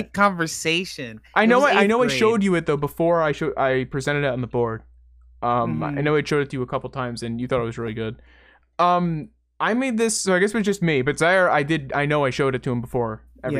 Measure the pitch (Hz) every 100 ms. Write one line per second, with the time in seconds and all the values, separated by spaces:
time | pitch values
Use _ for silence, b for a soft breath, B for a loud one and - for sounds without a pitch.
0 | 214 - 202 180 160 - 160 165 185 -
1 | 123 113 b - 220 247 285 196 202 226
2 | 247 131 220 226 196 175 165 147 147 -
3 | 165 170 156 143 156 - 135 131 127 143
4 | 135 147 143 123 120 123 117 110 - -
5 | _ - - - 120 120 117 156 151 143
6 | 147 151 - 151 143 139 123 135 127 135
7 | 123 117 117 117 123 131 117 117 117 110
8 | 110 113 b b b b _ - 175 175
9 | 175 156 - _ _ - 165 233 269 226
10 | 226 - - 180 202 226 202 196 165 143
11 | 127 139 160 190 180 151 147 160 135 139
12 | 143 151 135 123 139 127 139 123 113 127
13 | 113 110 - - -